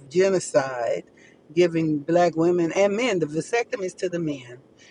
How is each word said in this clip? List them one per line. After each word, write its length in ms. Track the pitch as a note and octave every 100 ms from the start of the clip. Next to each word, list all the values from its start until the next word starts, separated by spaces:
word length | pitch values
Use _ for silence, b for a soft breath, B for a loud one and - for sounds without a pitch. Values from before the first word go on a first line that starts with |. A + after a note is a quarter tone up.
| C#3
genocide, 960 | D#3+ F#3+ F#3 - D3 C3+ B2 A#2 E3 - b b b -
giving 460 | D3+ F3 E3 D#3+ D3+
Black 360 | C#3+ E3+ F3 D#3+
women 360 | E3 F3 E3
and 220 | D#3 G3+ G3+
men, 240 | B3+ F#3
the 60 | D3+
vasectomies 720 | D#3 - A#3+ A#3 A#3+ F#3 -
to 120 | F#3
the 100 | F3
men, 400 | D#3+ C#3 B2 B2 _ _ b